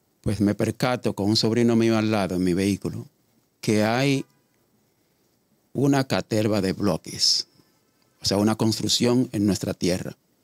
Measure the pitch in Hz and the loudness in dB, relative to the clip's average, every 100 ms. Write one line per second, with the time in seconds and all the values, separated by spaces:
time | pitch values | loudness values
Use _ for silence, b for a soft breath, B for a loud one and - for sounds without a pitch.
0 | _ _ - 104 104 101 107 - 131 123 | _ _ -6 0 0 0 -2 -2 -2 -2
1 | 113 98 101 110 110 113 120 113 113 113 | -4 -2 0 0 0 2 2 4 2 2
2 | 107 110 92 90 92 87 98 95 87 76 | 0 0 -2 0 0 0 0 -2 -4 -8
3 | - _ _ _ _ _ - 107 107 120 | -12 _ _ _ _ _ -2 0 2 0
4 | 139 135 - _ _ _ _ _ _ _ | 0 0 -4 _ _ _ _ _ _ _
5 | _ _ _ _ _ _ _ - 139 139 | _ _ _ _ _ _ _ -2 0 2
6 | 135 95 - 107 107 104 95 92 101 80 | 0 -2 -2 0 0 0 0 0 0 -2
7 | - - - - - _ _ _ _ _ | -4 -4 -2 -2 -4 _ _ _ _ _
8 | _ _ - 98 107 110 110 110 104 - | _ _ -4 0 2 2 0 -2 -2 0
9 | 120 123 127 110 104 90 98 95 92 90 | 2 2 0 0 0 0 -4 -4 -2 -2
10 | - - _ _ | -4 -14 _ _